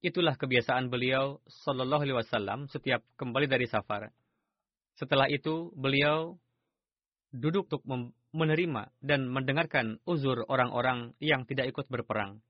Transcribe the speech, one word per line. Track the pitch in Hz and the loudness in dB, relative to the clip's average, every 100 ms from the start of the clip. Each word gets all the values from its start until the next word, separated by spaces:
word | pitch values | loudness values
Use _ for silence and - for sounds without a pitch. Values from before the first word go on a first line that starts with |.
Itulah | 180 175 170 135 | -2 2 2 2
kebiasaan | 135 123 117 127 127 | 2 2 4 0 0
beliau, | 123 127 131 135 139 _ - | 0 0 2 0 -4 _ -10
sallallahu | - 131 127 147 | -4 -2 2 2
alaihi | 143 127 | 2 0
wasallam, | 110 117 98 110 143 | 0 -2 -2 -4 -6
setiap | 151 135 120 _ _ | -8 -2 -2 _ _
kembali | 127 120 143 | -4 0 2
dari | 131 | 2
safar. | 123 107 - 104 107 _ _ _ _ _ _ _ _ _ | 2 -2 -2 -6 -6 _ _ _ _ _ _ _ _ _
Setelah | 135 139 135 | 0 2 2
itu, | 143 156 160 170 | 2 -2 -4 -6
beliau | - 135 139 147 156 165 175 _ _ _ _ _ _ _ _ _ | -4 0 4 4 2 -2 -10 _ _ _ _ _ _ _ _ _
duduk | 131 135 175 190 | -4 0 0 0
untuk | 151 - | -6 -4
mem-, | 131 120 - _ 156 | -6 -6 -12 _ 0
menerima | 160 156 175 127 104 _ | 2 4 2 -2 -6 _
dan | 139 143 131 | -2 0 0
mendengarkan | 127 131 139 165 143 113 110 | -2 0 0 0 0 -2 -4
uzur | - 170 135 123 110 | -4 0 0 0 0
orang-orang | 131 123 123 123 123 117 - | 2 2 2 0 0 -6 -8
yang | 151 139 123 | 0 0 0
tidak | 135 131 | -4 -4
ikut | 131 139 | -4 -6
berperang. | 127 117 107 98 104 _ | -6 -4 -2 -4 -8 _